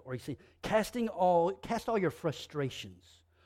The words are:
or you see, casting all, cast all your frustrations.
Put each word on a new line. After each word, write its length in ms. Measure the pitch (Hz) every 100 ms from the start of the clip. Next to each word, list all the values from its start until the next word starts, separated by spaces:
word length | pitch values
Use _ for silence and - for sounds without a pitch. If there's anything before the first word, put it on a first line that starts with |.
or 100 | 131
you 60 | 127
see, 180 | - 131 - _
casting 460 | - 214 - 247 220
all, 440 | 170 180 175 170
cast 360 | 190 - 226 -
all 100 | 220
your 140 | 165
frustrations. 1040 | - 165 - - 147 131 - 98 90 _ - _ _